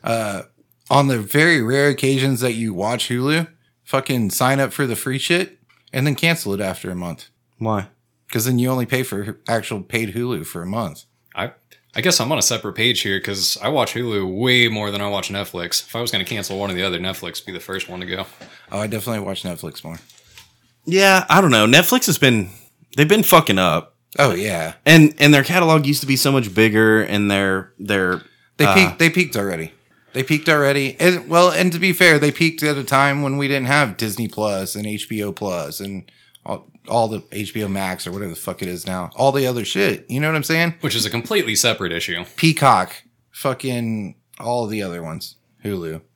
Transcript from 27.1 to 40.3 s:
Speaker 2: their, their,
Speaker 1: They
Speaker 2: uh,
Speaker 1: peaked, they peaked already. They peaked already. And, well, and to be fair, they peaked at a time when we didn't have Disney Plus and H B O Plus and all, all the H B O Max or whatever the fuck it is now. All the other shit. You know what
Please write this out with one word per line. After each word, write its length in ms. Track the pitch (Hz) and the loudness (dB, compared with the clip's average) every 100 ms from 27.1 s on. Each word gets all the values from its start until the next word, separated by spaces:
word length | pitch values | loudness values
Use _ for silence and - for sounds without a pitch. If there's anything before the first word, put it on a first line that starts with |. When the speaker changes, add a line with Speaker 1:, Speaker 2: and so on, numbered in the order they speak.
| 104 104 | 0 0
Speaker 2:
their, 400 | 98 98 95 92 _ | 0 0 -2 -6 _
their, 420 | 101 98 92 87 - _ _ - | -2 0 0 -2 -8 _ _ 2
Speaker 1:
They 80 | 123 | 4
Speaker 2:
uh, 80 | 95 | 6
Speaker 1:
peaked, 240 | 180 - | 4 2
they 100 | 165 | 2
peaked 280 | 175 165 113 | 2 -2 -2
already. 340 | 101 85 80 _ _ _ _ | -4 -6 -10 _ _ _ _
They 120 | 127 | -8
peaked 260 | 131 151 165 | -2 0 2
already. 480 | 151 139 139 135 - | 2 2 0 -2 2
And, 300 | 170 175 - | 2 2 0
well, 220 | 170 180 | 4 4
and 200 | 160 180 | 4 0
to 80 | 165 | 2
be 140 | 190 | -2
fair, 260 | 170 180 147 | 4 6 6
they 140 | 147 | 2
peaked 280 | - 165 160 | 2 0 0
at 120 | 151 139 | -2 -2
a 60 | |
time 380 | 135 135 139 139 | 0 2 4 2
when 160 | 143 139 | -2 -2
we 100 | 139 | -2
didn't 200 | 139 127 | -2 2
have 280 | 143 131 92 | 2 2 -2
Disney 320 | 113 101 110 | -6 -4 -8
Plus 480 | - 107 95 95 107 | -4 -2 -2 -6 -8
and 100 | 107 | -8
H 220 | 104 - | -8 -8
B 160 | 110 | -6
O 80 | 104 | -6
Plus 480 | 92 101 87 73 - | -6 -6 -6 -8 -10
and 320 | 98 95 - _ _ _ - | -10 -12 -14 _ _ _ -12
all, 220 | - _ _ - | -12 _ _ -4
all 180 | 113 113 | -2 -2
the 160 | 110 - | -4 -10
H 220 | 101 98 | -10 -8
B 100 | 110 | -6
O 60 | 101 | -6
Max 360 | 98 95 90 87 | -4 -6 -6 -10
or 60 | |
whatever 200 | 98 101 | -10 -10
the 40 | 85 | -10
fuck 260 | - 90 | -10 -10
it 60 | 95 | -10
is 180 | 87 92 | -10 -8
now. 240 | 92 85 - | -8 -8 0
All 160 | 135 | 0
the 160 | 139 127 | 2 -2
other 160 | 120 | -2
shit. 420 | 104 190 196 104 - | -4 -2 -2 -2 -6
You 100 | 127 | -4
know 80 | |
what 80 | 151 | -2